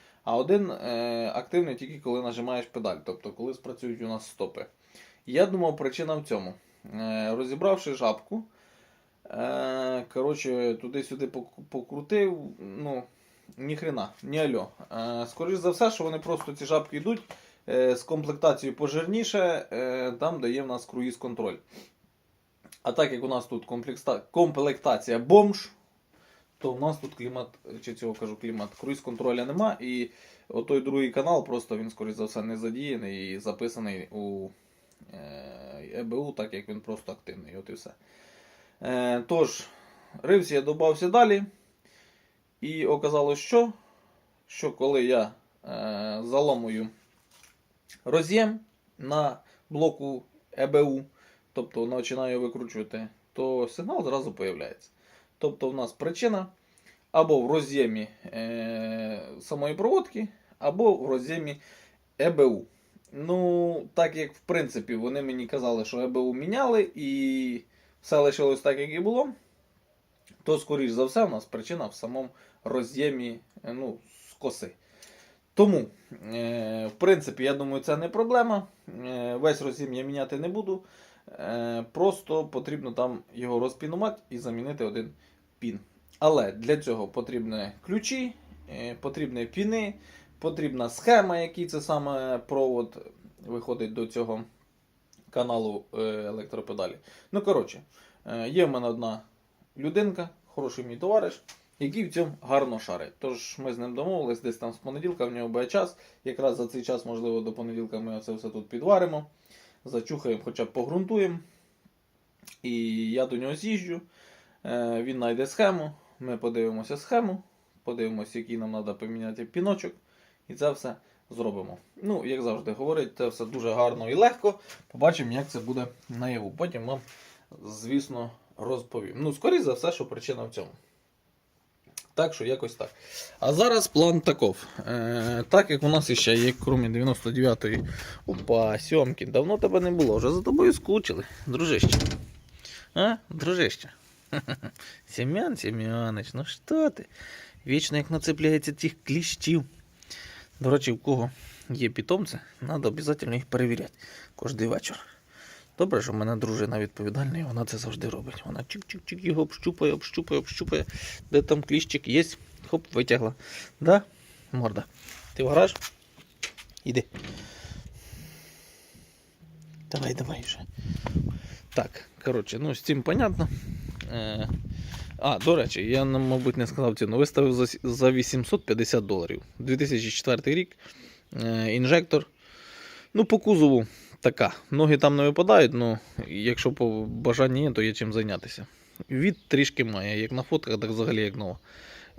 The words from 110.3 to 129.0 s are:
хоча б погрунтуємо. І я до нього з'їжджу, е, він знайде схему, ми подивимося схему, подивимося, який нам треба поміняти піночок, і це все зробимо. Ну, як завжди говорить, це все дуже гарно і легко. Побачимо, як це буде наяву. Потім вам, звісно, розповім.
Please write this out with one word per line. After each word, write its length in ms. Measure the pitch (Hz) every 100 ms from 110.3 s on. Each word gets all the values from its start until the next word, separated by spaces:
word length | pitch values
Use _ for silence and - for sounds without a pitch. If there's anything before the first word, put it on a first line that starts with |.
| 110
хоча 200 | 117 113
б 80 | 113
погрунтуємо. 640 | 127 123 175 190 220 190 170 - _ _ _ _ _ _ _ _ _ - -
І 480 | 127 120 113 110 113
я 160 | 120 131
до 100 | 123
нього 180 | 131
з'їжджу, 460 | 151 214 208 180 170 - _ - - _ _
е, 380 | - 120 117 117
він 140 | 123 131
знайде 300 | 120 117 135
схему, 460 | - 208 180 151 147 _ -
ми 160 | 127 117
подивимося 600 | 117 117 113 110 110 147
схему, 460 | - 233 220 185 - _ _ _
подивимося, 540 | - 120 110 110 107 117
який 180 | 113 113
нам 160 | 110
треба 220 | 110 104
поміняти 500 | 101 110 113 113 110
піночок, 480 | 113 180 190 190 175 - _ _ _ _ -
і 60 |
це 160 | 120 147
все 260 | 139 127 113 _ _ -
зробимо. 480 | 117 110 101 92 92 _ -
Ну, 240 | 196 202 120
як 160 | 131
завжди 300 | 117 107 113
говорить, 440 | 107 139 156 120 -
це 100 | 120
все 160 | -
дуже 300 | 113 127 113
гарно 360 | 113 120 - 113
і 40 |
легко. 440 | 143 233 247 208 202 - - -
Побачимо, 440 | 123 151 165 123
як 160 | 123 143
це 120 | 120
буде 260 | 113 127 123 - -
наяву. 460 | 120 127 120 101 151
Потім 300 | 175 127 117
вам, 140 | 135 - - - - _ -
звісно, 640 | 104 107 113 139 135 120 117 - _ -
розповім. 600 | 110 127 120 117